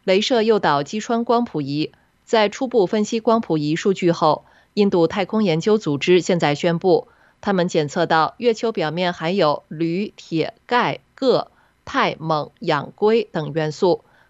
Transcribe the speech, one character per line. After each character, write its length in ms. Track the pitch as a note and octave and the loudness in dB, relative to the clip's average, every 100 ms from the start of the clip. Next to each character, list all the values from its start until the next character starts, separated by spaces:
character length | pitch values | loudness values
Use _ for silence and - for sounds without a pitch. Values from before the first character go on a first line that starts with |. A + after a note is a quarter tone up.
镭 180 | - F#3+ | 0 0
射 200 | A3 A#3+ | 2 2
诱 160 | A3 G#3 | 2 2
导 240 | F3 C#3+ | 2 0
击 180 | D3 G#3+ | -2 -6
穿 240 | G3+ A#3 | -4 -2
光 200 | A#3 A#3 | 0 0
谱 160 | A#3+ D#3 | 0 -6
仪。 320 | C#3 D3 D3+ _ _ _ | -4 -4 -6 _ _ _
在 240 | - A3+ G#3 | -2 2 2
初 200 | - C4 | -2 -2
步 180 | B3 F3 | 2 2
分 180 | A3 | 0
析 160 | G#3 A3+ | -2 -2
光 200 | A3+ A3+ | 2 2
谱 180 | - D#3+ | 2 -2
仪 180 | D3 D#3+ | -2 -2
数 160 | G#3+ | 0
据 200 | F#3+ F3 | 0 0
后， 320 | E3 D#3+ D3 _ _ _ | 2 2 0 _ _ _
印 140 | - G3+ | 0 2
度 180 | F#3+ E3 | 2 2
太 180 | G3+ | 0
空 180 | F3+ A3 | -2 0
研 180 | G#3 D#3+ | 0 0
究 160 | F#3 G#3+ | 2 0
组 220 | E3 C#3+ | 0 -2
织 220 | - F3+ | 4 4
现 180 | - F3 | 4 0
在 160 | D#3 | 0
宣 240 | C#3+ F3 E3+ | 0 0 0
布， 300 | F#3+ D#3+ - _ _ _ | 2 2 0 _ _ _
他 100 | G#3+ | -2
们 160 | F#3+ F3 | 0 0
检 200 | E3 D3 | 0 -2
测 180 | F#3+ E3 | -2 0
到 280 | D#3+ D#3 - | 2 0 -2
月 160 | A#3 | -2
球 180 | A3+ A3+ | -2 -4
表 180 | G#3+ D#3 | -4 -4
面 220 | D#3+ F3+ | -2 -4
含 240 | F3 E3 G3 | -4 -4 0
有 280 | D#3 C#3+ - | 0 0 -6
铝、 440 | D#3 E3 F3 G#3+ - | -6 -4 -4 -6 -12
铁、 380 | - D#3+ - - | -6 -4 -4 -8
钙、 360 | - A#3+ F#3 - _ | -4 -2 0 -4 _
铬、 360 | - C4+ F3 - _ _ _ | -4 0 0 -2 _ _ _
钛、 320 | - C#4 G#3 - | -8 -2 -2 -2
锰、 340 | D#3+ D#3 C#3+ - | -4 -4 -4 -8
氧、 320 | E3 D3 - | -4 -2 -4
硅 340 | - G#3 A3+ - | -2 0 2 -2
等 220 | E3+ D3 | -6 -6
元 180 | D3+ D#3 | -4 -4
素， 340 | D3+ F#3 E3 _ _ | 0 0 0 _ _